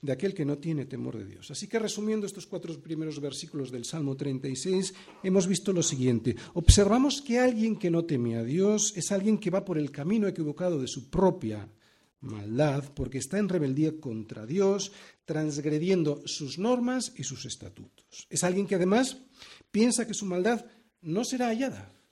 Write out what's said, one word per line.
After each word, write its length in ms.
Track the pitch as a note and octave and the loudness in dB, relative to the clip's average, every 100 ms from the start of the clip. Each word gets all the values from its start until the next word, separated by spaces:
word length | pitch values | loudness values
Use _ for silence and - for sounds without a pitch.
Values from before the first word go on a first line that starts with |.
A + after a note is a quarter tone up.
de 100 | C#3+ | -4
aquel 220 | C3 F#3+ | -2 -2
que 100 | F#3+ | -2
no 140 | C#3+ C#3+ | -2 -2
tiene 280 | E3 D3+ C3 | -2 -4 -4
temor 320 | B2 B2 A2 | -6 -6 -8
de 80 | G2+ | -12
Dios. 260 | F#2 - | -16 -14
Así 160 | C#3+ - | -12 -4
que, 100 | A3+ | -2
resumiendo 480 | G#3+ - G#3+ A3 G3+ | -2 -2 -2 -2 -4
estos 220 | G3 - | -8 -10
cuatro 260 | F#3 F3 D3+ | -10 -8 -12
primeros 380 | D#3 D#3 D#3 C#3+ | -8 -6 -4 -4
versículos 500 | C#3+ C3 D#3 D3+ B2+ | -6 -8 -8 -6 -6
del 160 | B2 A#2 | -6 -6
Salmo 320 | E3 C#3+ C3+ | -4 -2 -2
treinta 300 | C#3+ C3 C3+ | -2 -2 -4
y 80 | C3 | -4
seis, 400 | F#3 F#3 F#3 - - - | 0 0 0 -6 -20 -6
hemos 240 | F#3+ F#3+ F3+ | 2 4 4
visto 260 | F#3 - | 2 2
lo 120 | F#3 | 2
siguiente. 520 | D3+ C3+ B2+ A#2 B2+ G#2 - - | 2 2 4 4 2 -2 -4 2
Observamos 680 | D#3+ - G3 A#3 C#4 - | 6 8 8 6 4 0
que 160 | - A#3 | -2 2
alguien 400 | B3+ A3+ A3 G#3+ | 4 4 0 0
que 140 | F3+ | 2
no 140 | E3 E3 | 2 2
teme 320 | C#3 A#2+ A2+ | 0 0 -2
a 60 | |
Dios 500 | A2+ D#3 G3 G#3+ - - | -2 2 4 4 0 -2
es 160 | - | -2
alguien 260 | G3+ G3 G#3+ | 0 2 2
que 140 | F#3+ | 2
va 120 | F#3 | -2
por 140 | F#3+ D#3+ | 0 -2
el 140 | C#3+ | -2
camino 360 | C#3+ D3 A3+ G3+ | -4 0 2 2
equivocado 540 | F3+ D3+ C#3+ F3+ D#3 | 0 -4 -2 -2 0
de 60 | B2+ | -2
su 220 | - A2+ | -6 -2
propia 600 | F3 F#3+ F#3 A2 G#2 G2+ _ _ _ _ _ | 4 4 4 -4 -6 -10 _ _ _ _ _
maldad, 720 | C3 A2 G2+ A2+ D3+ C#3 C#3 - | -12 -10 -4 2 2 2 -4 -8
porque 240 | C3 C3+ | -6 -4
está 180 | - F#3+ | -4 0
en 120 | G3+ | 2
rebeldía 500 | F3+ C#3+ C3 D#3 D#3 | 2 2 2 0 0
contra 480 | C3+ A2 G#2+ A2+ A2 | -6 -8 -8 -12 -4
Dios, 440 | F3 G3 G3 G3 - - _ - | 2 4 2 -2 -10 -20 _ -6
transgrediendo 1000 | D3+ D#3 C#3+ D3 D3+ F3 F#3 D3+ D3 - | -2 -2 -2 0 0 2 4 2 0 -6
sus 320 | - C#3+ D#3+ | -8 -8 -4
normas 560 | G#3+ B3 A#3+ B3+ A#3+ - | 0 2 0 -2 -4 -8
y 80 | |
sus 220 | B2+ C3+ - | -10 -10 -12
estatutos. 800 | - - - G2 _ _ - - | -12 -14 -16 -20 _ _ -20 -8
Es 120 | F3 | -2
alguien 220 | F3+ F#3 G3+ | 0 0 0
que 100 | G3 | 2
además 420 | F#3 G#3+ C4 - - _ - - _ | 4 4 2 -4 -20 _ -20 -20 _
piensa 380 | G3+ A#3+ A3+ A3+ | 4 4 4 -2
que 80 | G#3 | -4
su 100 | G3+ | -4
maldad 400 | F3+ F#3+ A#3 - - _ _ | 0 2 0 -4 -20 _ _
no 220 | E3+ F3 | -4 -2
será 240 | B3+ B3+ A#3+ | -2 0 0
hallada 440 | A3 C4+ G2+ G2+ _ _ | 0 -2 -6 -14 _ _